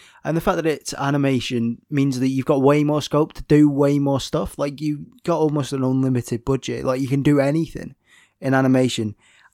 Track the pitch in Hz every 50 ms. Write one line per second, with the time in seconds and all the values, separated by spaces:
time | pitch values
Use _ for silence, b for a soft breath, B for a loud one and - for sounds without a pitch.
0 | b b b b b 143 156 165 - 208 185 170 156 160 147 - - - - -
1 | 139 139 143 143 143 139 135 123 117 - 127 120 117 117 117 - _ - 151 139
2 | 139 143 127 127 131 131 135 131 127 - 151 139 131 139 147 151 147 147 147 147
3 | - - - 147 156 - - - - - 151 147 151 147 143 139 143 143 143 143
4 | 143 139 139 135 - - - 156 190 - - - 143 147 147 127 156 151 147 147
5 | - - - _ - 170 170 156 156 151 147 147 135 - 139 135 131 131 131 131
6 | 131 131 131 123 117 - 123 113 - - 135 131 - - 120 123 135 - 127 131
7 | 139 120 139 139 127 151 147 143 135 139 147 165 165 - - - - - 139 _
8 | b b b b b b b b - 135 135 135 135 131 131 127 127 123 - -
9 | 113 107 104 b b b b b b b